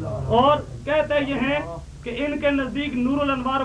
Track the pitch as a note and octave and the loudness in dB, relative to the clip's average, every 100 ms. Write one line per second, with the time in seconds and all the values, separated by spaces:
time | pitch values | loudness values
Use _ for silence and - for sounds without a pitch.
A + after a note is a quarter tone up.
0 | D#3 D#3 - A3+ C4+ D4 - - C#4 D4+ | -4 -4 2 6 6 4 0 -10 -2 0
1 | D4 D4 C#4 C4 C4+ D4 D#4+ E4+ - - | 2 0 0 0 0 0 -2 -10 -12 -12
2 | A#3+ A#3 D4 C#4+ C#4+ C#4 B3+ C4 D4 B3 | -10 -4 -4 0 0 2 0 -2 -4 -2
3 | B3+ C#4+ C#4+ C4 B3+ C4+ | 0 2 2 0 0 -2